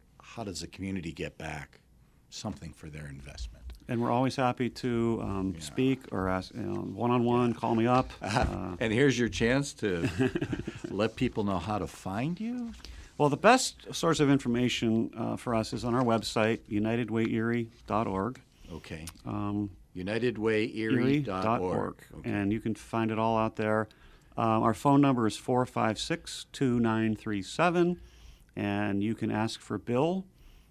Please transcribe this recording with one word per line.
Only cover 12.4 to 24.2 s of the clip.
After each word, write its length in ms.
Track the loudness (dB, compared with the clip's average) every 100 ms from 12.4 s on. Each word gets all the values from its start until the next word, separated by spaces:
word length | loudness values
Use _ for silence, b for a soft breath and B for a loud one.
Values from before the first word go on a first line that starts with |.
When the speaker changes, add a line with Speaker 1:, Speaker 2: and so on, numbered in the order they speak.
Speaker 1:
you. 320 | -6 -6 -8 -12 B B B 0
Speaker 2:
Well, 100 | 2
the 80 | 6
best 560 | 6 6 4 -6 -12
source 240 | -2 0 4
of 100 | 6
information, 800 | 4 4 2 2 2 2 2 0 -4
uh, 200 | -6 -4
for 180 | -2
us 180 | 0 0
is 100 | -4
on 100 | -2
our 80 | 2
website, 560 | 4 2 2 2 2 0 -2
united 420 | -2 0 0 0
way 140 | 0 0
erie 420 | 0 0 0 -4 -10 -4
dot 200 | -2 0
org. 340 | 0 -2 -6 -16 _ -16
Speaker 1:
Okay. 320 | -14 -12 -12 -12 -12 -8
Speaker 2:
Um, 440 | -6 -4 -2 -4 -8 -16
Speaker 1:
United 460 | -10 -4 -2 -2 0
Way 360 | 0 2 0
Erie 460 | -2 0 2 4 2
dot 400 | 0 -2 0 0
org. 0 |
Speaker 2:
erie 0 |
dot 0 |
org. 340 | 0 -2 -4 -8 -16 -10
Speaker 1:
Okay. 100 | -6
Speaker 2:
And 200 | -2 0
you 80 | 0
can 140 | -2
find 360 | -6 -4 -2 0
it 80 | 0
all 180 | 2 2
out 200 | 0 0
there. 320 | 0 2 0 b b b